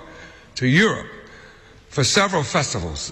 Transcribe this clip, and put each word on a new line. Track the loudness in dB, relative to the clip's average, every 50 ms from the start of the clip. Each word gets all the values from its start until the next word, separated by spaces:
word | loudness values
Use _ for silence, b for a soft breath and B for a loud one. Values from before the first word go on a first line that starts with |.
| -18 B B B B B B B B B B
to | -2 0 4
Europe | 4 6 4 4 2 -2 -6 -12 -16 -18 -20 B B B B B B B B B B B B B
for | -2 0 0
several | 2 4 2 2 2 2 0 -2
festivals, | 0 0 -2 -2 0 -4 -4 -6 -6 -6 -8 -10 -10